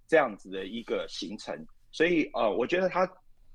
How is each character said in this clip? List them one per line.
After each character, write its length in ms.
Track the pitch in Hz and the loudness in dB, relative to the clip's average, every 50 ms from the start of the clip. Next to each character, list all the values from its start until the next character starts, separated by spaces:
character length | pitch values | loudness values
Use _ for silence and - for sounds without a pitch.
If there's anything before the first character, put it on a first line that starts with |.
| - | -2
这 120 | - 160 156 | 4 4 4
样 180 | 139 117 101 | 4 4 -2
子 140 | - - 98 | -8 -12 -10
的 160 | 92 95 95 | -8 -8 -8
一 160 | 95 113 117 | -6 -8 -8
个 240 | 110 110 117 95 82 85 | -6 -4 -4 -4 -4 -6
行 260 | - - 104 85 104 107 | -8 -8 -8 -8 -8 -10
程。 280 | - - 82 76 78 - - - _ - | -10 -10 -10 -10 -12 -16 -18 -20 _ -8
所 160 | - - 160 | 0 2 2
以， 220 | 175 175 156 - - - | 4 4 2 0 0 0
呃， 200 | 113 120 107 95 | 0 0 2 2
我 120 | 117 123 | 2 0
觉 120 | 117 165 185 | 2 2 0
得 120 | 190 175 | 0 2
他 200 | - 175 190 185 - - - - - - - - - | 2 2 0 0 -2 -10 -20 -20 -20 -20 -20 -20 -20